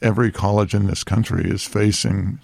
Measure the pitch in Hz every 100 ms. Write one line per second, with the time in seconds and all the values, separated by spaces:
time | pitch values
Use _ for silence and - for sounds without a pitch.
0 | 117 107 117 - 101 104 101 104 98 -
1 | - 101 113 - - 98 - 104 107 101
2 | - 95 95 -